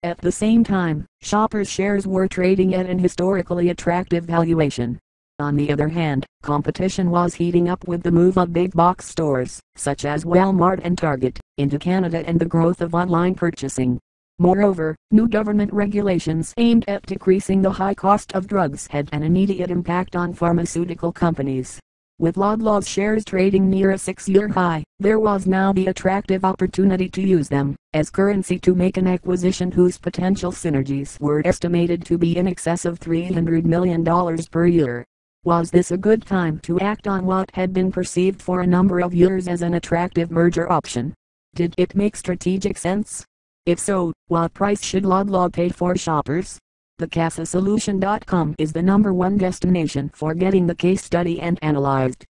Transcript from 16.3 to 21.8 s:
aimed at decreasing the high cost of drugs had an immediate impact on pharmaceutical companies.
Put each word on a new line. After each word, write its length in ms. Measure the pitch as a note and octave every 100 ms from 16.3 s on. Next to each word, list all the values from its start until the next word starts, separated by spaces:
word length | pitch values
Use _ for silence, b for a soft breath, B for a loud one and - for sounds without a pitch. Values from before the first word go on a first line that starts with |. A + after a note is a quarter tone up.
| D#3+ D#3+ -
aimed 280 | A#3 A#3 A#3
at 180 | G3+ -
decreasing 560 | F#3+ - F#3+ - F#3+
the 80 | F#3+
high 240 | G3 F#3+ G3+
cost 380 | F#3+ G#3 -
of 140 | F#3+ F#3
drugs 380 | G3+ E3 C#3+ -
had 220 | D3 C#3+
an 120 | D3
immediate 480 | D#3 F3+ G3 F#3+ F3+
impact 440 | F3 F3 F3 F#3 F3
on 160 | F3
pharmaceutical 800 | F3 E3+ E3+ E3+ E3 F3 E3 E3+
companies. 680 | - E3+ D#3+ C#3 C3 B2+ -